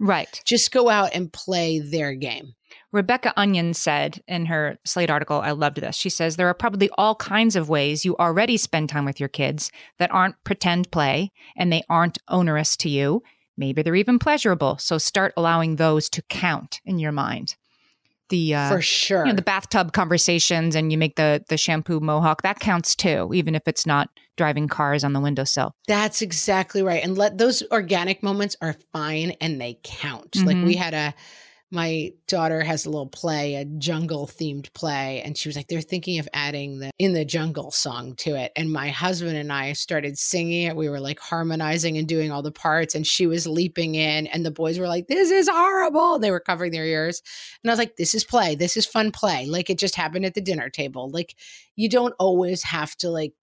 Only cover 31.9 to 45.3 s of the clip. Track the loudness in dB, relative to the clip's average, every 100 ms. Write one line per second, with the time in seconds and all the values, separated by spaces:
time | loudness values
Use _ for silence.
31.9 | -4 -6 -8 -4 -2 0 0 -2 -2 -4
32.9 | -6 -6 -6 -4 -2 -2 -4 -8 -6 -4
33.9 | -2 -2 -4 -8 -6 -6 -6 -10 -8 -4
34.9 | -2 -4 -6 -8 -8 -6 -8 -6 -6 -4
35.9 | -6 -4 -4 -4 -4 -4 -4 -8 -10 -10
36.9 | 0 2 2 0 -2 -2 -4 -6 -4 -4
37.9 | -6 -10 -8 -6 -4 -4 -4 -4 -2 -4
38.9 | -2 -2 -2 -4 -4 -4 -4 -4 -4 -4
39.9 | -4 -4 -4 -2 -2 0 0 -2 -2 -4
40.9 | -4 -6 -8 -6 -2 -2 -2 -2 0 0
41.9 | -2 0 0 0 -4 -6 -4 2 2 2
42.9 | 0 -2 2 2 0 0 0 0 0 -2
43.9 | 0 2 0 -2 -4 -4 -2 -2 -2 -2
44.9 | -4 0 2 4